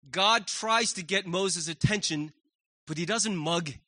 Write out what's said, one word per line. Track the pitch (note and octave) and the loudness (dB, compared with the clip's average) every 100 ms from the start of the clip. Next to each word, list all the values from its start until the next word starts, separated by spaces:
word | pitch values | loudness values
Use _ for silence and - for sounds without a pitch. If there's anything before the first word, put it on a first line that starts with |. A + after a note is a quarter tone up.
| C#3 | -4
God | E3+ G3+ A#3 F#3+ | 2 4 4 0
tries | - A3 A3+ A#3 | -6 2 2 2
to | - | -4
get | D#3+ F#3+ F#3+ | -2 -2 0
Moses' | F#3 G3 E3+ D#3 | 0 0 -2 -6
attention, | E3 - G#3 - D#3 D3+ _ _ _ _ _ - | 0 2 2 0 -2 -4 _ _ _ _ _ -10
but | D#3 | -6
he | E3+ | -2
doesn't | A3 G#3+ F3+ | 0 0 -2
mug | D3+ E3+ D#3 A#2+ | 0 -2 -2 -10